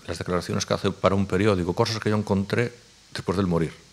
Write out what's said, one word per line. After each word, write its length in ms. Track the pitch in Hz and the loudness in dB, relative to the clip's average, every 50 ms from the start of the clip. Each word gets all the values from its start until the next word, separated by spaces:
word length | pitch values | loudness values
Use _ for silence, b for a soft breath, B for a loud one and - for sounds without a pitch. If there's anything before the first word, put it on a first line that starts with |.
| - | -10
las 120 | - 85 - | -10 -8 -6
declaraciones 460 | - - 90 87 82 - 110 107 - | -4 -2 -2 -2 -2 -2 -4 -4 -2
que 100 | - 101 | -2 -2
hace 160 | 101 - 98 | 0 0 -2
para 220 | 92 - - 95 98 | -2 0 0 2 2
un 100 | 98 98 | 2 2
periódico, 460 | 95 92 92 104 110 101 90 87 85 87 | 2 2 2 4 4 2 2 0 0 0
cosas 240 | - 117 110 110 107 | 2 0 0 0 -2
que 120 | - 107 | 0 0
yo 60 | 107 | 0
encontré 560 | 107 104 - 101 95 98 - - 113 120 117 - - - - - - - - | 0 2 2 0 0 2 0 0 0 0 -2 -4 -12 -20 -20 -20 -20 -20 -12
después 240 | - - - - 90 | -12 -6 -4 -2 0
del 100 | 95 101 90 | 0 2 2
morir. 240 | 85 82 82 71 - - - - | 2 2 0 0 -4 -10 -20 -20